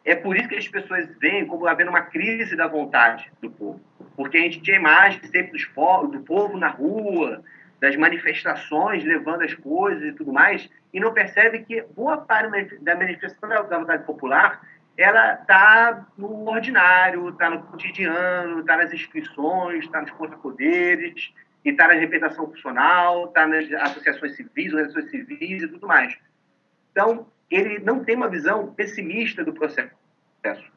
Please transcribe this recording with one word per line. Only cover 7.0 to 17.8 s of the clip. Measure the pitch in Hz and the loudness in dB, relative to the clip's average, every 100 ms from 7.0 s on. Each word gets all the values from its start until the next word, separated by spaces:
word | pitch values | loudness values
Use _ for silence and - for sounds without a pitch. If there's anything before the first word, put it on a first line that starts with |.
| 208 175 139 - - - _ _ | -2 -2 -2 -6 -16 -20 _ _
das | 139 143 | 0 2
manifestações | 165 170 156 156 175 - - 151 202 196 | 2 2 -4 -2 -4 -6 -4 -2 -2 -2
levando | 151 160 147 170 | -2 -2 -2 -4
as | 156 | -4
coisas | 139 139 170 196 160 | -6 -6 -2 -2 -2
e | 151 | -8
tudo | 143 143 | -10 -4
mais, | 135 185 190 - _ _ | 2 2 2 -8 _ _
e | 185 | -4
não | 226 | -2
percebe | 220 196 202 220 226 | 0 0 2 2 2
que | - 226 - 196 | -8 -10 -8 -6
boa | 277 302 | -4 -4
parte | - 220 | 0 -2
da | 220 | 0
manif-, | 202 196 - | -6 -8 -6
da | 147 | -4
manifestação | 175 185 170 175 - 214 | -2 -2 -6 -12 -12 -4
da, | 220 | -4
da | - 170 | -2 -4
vontade | 160 156 | -2 -4
popular, | 151 147 127 147 202 - - - _ - | -4 -8 0 4 4 0 -14 -20 _ 2
ela | 190 226 226 | 4 6 4
tá | - - 190 208 226 233 208 - - | 0 4 8 10 8 6 0 -12 -14
no | 208 214 220 | -12 -8 -6
ordinário, | 226 262 220 180 185 185 175 175 | -4 0 4 6 6 4 0 -8
tá | - 170 | -2 -2
no | 165 | -2
cotidiano, | - 165 | -10 -14